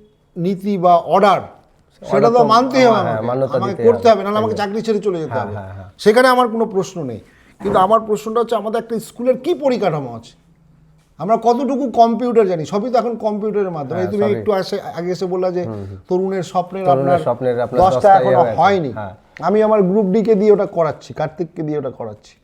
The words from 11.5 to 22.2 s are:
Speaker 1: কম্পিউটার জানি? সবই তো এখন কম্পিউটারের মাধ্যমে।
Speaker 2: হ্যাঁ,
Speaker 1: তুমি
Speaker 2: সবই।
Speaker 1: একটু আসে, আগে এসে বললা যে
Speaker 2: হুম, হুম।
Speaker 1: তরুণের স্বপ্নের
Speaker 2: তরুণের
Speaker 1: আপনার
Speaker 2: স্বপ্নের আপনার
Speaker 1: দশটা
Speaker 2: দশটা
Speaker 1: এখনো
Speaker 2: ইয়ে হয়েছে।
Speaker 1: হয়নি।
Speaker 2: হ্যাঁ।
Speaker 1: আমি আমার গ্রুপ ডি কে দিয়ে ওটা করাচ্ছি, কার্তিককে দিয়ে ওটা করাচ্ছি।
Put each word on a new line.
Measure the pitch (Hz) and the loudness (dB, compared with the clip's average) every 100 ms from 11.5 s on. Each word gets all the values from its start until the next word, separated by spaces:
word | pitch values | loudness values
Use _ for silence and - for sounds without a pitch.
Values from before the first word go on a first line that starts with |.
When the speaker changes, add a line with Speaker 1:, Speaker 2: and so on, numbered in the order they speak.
| 240 254 262 262 | 2 0 -2 -2
Speaker 1:
কম্পিউটার | 208 226 226 247 226 196 | 0 0 0 0 2 2
জানি? | 170 147 | 0 -4
সবই | 202 240 | -4 -2
তো | 233 | -2
এখন | 226 233 | -2 -4
কম্পিউটারের | 214 208 214 208 190 | -6 -4 -4 -2 -4
মাধ্যমে। | 165 135 165 | -6 -8 -6
Speaker 2:
হ্যাঁ, | 185 | -4
Speaker 1:
তুমি | 202 | -2
Speaker 2:
সবই। | 202 202 | -2 -2
Speaker 1:
একটু | 208 | -2
আসে, | 190 180 202 | -2 -2 -6
আগে | - 165 175 | -8 -8 -6
এসে | 175 185 | -6 -4
বললা | 185 185 | -2 -2
যে | 180 | -2
Speaker 2:
হুম, | 170 | -6
হুম। | 107 98 95 - | -8 -12 -14 -4
Speaker 1:
তরুণের | 180 190 190 | -2 -2 -4
স্বপ্নের | 165 185 180 185 185 | -4 -4 -4 -4 0
Speaker 2:
তরুণের | 135 | 2
Speaker 1:
আপনার | 139 139 | 2 0
Speaker 2:
স্বপ্নের | 147 120 127 120 | 0 -2 -2 -2
আপনার | 117 127 | -2 2
Speaker 1:
দশটা | 185 127 | 4 4
Speaker 2:
দশটা | 208 | 6
Speaker 1:
এখনো | 196 - | 6 6
Speaker 2:
ইয়ে | 180 | 4
হয়েছে। | 143 143 | 2 2
Speaker 1:
হয়নি। | 180 196 143 | 2 2 -2
Speaker 2:
হ্যাঁ। | 110 101 - _ - | -6 -10 -14 _ -6
Speaker 1:
আমি | 160 208 | 0 2
আমার | 214 214 | 4 4
গ্রুপ | 180 202 190 | 2 2 2
ডি | 220 | 0
কে | 214 208 | 2 2
দিয়ে | 214 | 4
ওটা | 202 202 | 4 2
করাচ্ছি, | 175 160 - - | -2 -2 -4 -12
কার্তিককে | 135 151 - 170 - | -8 -8 -6 -10 -6
দিয়ে | 151 151 | -6 -6
ওটা | 135 | -6
করাচ্ছি। | - 117 104 | -10 -14 -14